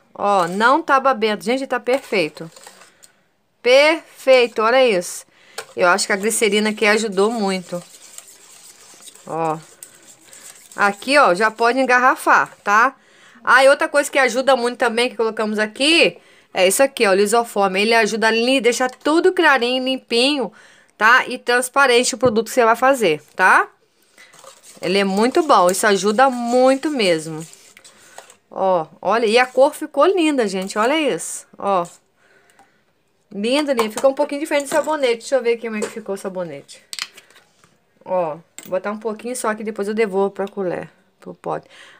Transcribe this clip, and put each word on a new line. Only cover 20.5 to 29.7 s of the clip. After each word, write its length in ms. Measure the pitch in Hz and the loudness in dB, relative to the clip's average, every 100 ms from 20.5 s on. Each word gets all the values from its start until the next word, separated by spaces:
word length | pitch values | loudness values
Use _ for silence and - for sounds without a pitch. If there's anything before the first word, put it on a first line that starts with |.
| - - _ _ - | -10 -20 _ _ -2
tá? 300 | 214 254 - | 2 4 2
E 120 | 247 | -6
transparente 760 | - 247 254 - 277 240 247 | -2 -2 0 2 4 4 2
o 40 | 240 | 0
produto 280 | 254 220 220 | 0 0 -2
que 60 | |
você 120 | - | 2
vai 120 | 226 226 | 2 2
fazer, 460 | 262 269 202 151 - | 2 2 0 -2 -6
tá? 340 | - 185 262 403 _ _ _ _ _ - - - - - - | 0 4 4 2 _ _ _ _ _ -20 -20 -20 -20 -20 -10
Ele 180 | 160 196 | -2 0
é 60 | |
muito 380 | 196 190 233 302 | 0 0 0 2
bom, 280 | 320 233 180 | 4 4 4
isso 160 | 185 220 | 2 2
ajuda 440 | 196 190 214 262 | 2 2 2 2
muito 600 | 247 233 247 254 269 320 | 2 -2 2 4 2 -2
mesmo. 560 | 285 196 160 156 160 160 - - _ - _ - - - _ _ | -2 0 0 -4 -10 -12 -20 -20 _ -20 _ -20 -20 -20 _ _
Ó, 360 | - 190 180 156 - | -4 0 0 -2 -6
olha, 260 | - 214 233 | -2 0 2
e 120 | 226 | 2
a 80 | 247 | 2
cor 280 | - 277 | 2 2